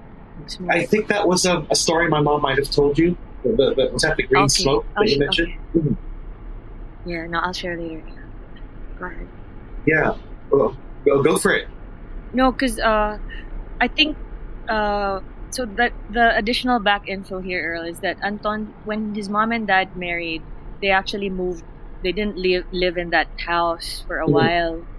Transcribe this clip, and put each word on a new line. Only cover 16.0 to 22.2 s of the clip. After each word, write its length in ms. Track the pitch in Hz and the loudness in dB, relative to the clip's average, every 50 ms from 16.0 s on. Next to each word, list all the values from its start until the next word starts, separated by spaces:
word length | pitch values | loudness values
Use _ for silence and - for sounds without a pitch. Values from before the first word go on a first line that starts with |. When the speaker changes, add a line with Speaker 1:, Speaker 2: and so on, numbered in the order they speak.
| - - | -10 -4
Speaker 1:
the 240 | 208 240 233 226 - | 2 4 4 6 6
additional 440 | 233 214 226 247 - - 254 247 240 | 4 2 2 0 0 2 2 2 2
back 280 | 190 208 202 202 - 196 | 4 2 2 2 0 -4
info 300 | 196 196 196 - 190 185 | -6 -6 -6 -6 -8 -6
here, 220 | 185 190 180 175 151 165 | -4 -4 -2 -2 -2 -2
Earl, 120 | 165 170 165 170 | -4 -4 -4 -6
is 120 | 165 - | -6 -2
that 180 | - 175 165 - - | -2 -2 -2 -2 -4
Anton, 500 | 202 208 208 - 208 214 214 214 208 - - - | -4 -4 -2 -2 -2 -2 -2 -4 -8 -10 -10 -6
when 300 | 214 214 220 214 208 202 | -4 -4 -2 -2 -4 -4
his 140 | 214 202 190 | -4 -4 0
mom 220 | 208 208 220 226 | 2 2 2 2
and 140 | 233 233 220 196 | 2 0 2 4
dad 280 | 190 190 185 190 - | 4 4 4 0 -4
married, 460 | 180 175 175 175 170 170 165 160 165 - - - - - - - - | -6 -4 -4 -4 -4 -4 -4 -6 -6 -6 -10 -12 -12 -12 -12 -8 -2
they 80 | 202 196 | 2 4
actually 400 | 190 190 190 - 214 202 202 196 | 4 4 2 0 -6 -4 -4 -4
moved. 320 | 190 185 180 180 180 - - - - - - - - - | -2 -2 -2 -4 -4 -6 -10 -16 -16 -16 -14 -14 -12 -4
They 80 | - 185 | -4 -2
didn't 240 | 170 208 | 0 0